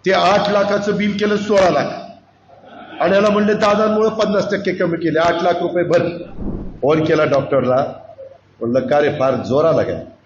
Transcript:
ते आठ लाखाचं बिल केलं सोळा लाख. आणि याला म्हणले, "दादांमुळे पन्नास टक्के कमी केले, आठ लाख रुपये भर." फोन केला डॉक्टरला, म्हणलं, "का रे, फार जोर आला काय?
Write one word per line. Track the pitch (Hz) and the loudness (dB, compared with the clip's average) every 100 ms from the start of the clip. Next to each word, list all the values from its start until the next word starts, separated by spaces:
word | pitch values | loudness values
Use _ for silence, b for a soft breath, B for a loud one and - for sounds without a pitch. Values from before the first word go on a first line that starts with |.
ते | 180 | 0
आठ | 185 175 202 202 | 2 4 2 2
लाखाचं | 208 196 202 208 | 0 0 -2 -2
बिल | 180 208 - | -2 -2 -2
केलं | 208 208 | -2 -2
सोळा | 202 196 185 | 2 2 4
लाख. | 147 - - - - _ _ _ - - - - - | 2 -4 -8 -14 -20 _ _ _ -20 -20 -20 -20 -4
आणि | 175 | 2
याला | 196 214 | 4 2
म्हणले, | 208 208 | 2 0
"दादांमुळे | 208 208 208 214 214 220 | 2 2 2 2 2 0
पन्नास | 214 202 202 180 | 0 0 0 -2
टक्के | 196 190 | -4 -4
कमी | 170 175 165 | -2 -2 0
केले, | 165 151 | 0 2
आठ | 170 170 | 0 2
लाख | 180 175 | 0 0
रुपये | 170 175 | -2 -2
भर." | 160 170 175 - - - - - - - | 2 2 0 -6 -12 -8 -8 -8 -10 -2
फोन | 131 160 | 0 2
केला | 156 156 | 2 2
डॉक्टरला, | 151 139 135 139 120 127 - - - - - - _ _ | 2 2 2 0 2 0 -2 -8 -20 -20 -20 -20 _ _
म्हणलं, | 113 127 120 | -2 -2 2
"का | 147 | 2
रे, | 147 - | 2 0
फार | 131 | 0
जोर | 120 98 135 | -2 0 2
आला | 160 135 | 2 2
काय? | 95 82 - - | 0 -6 -10 -20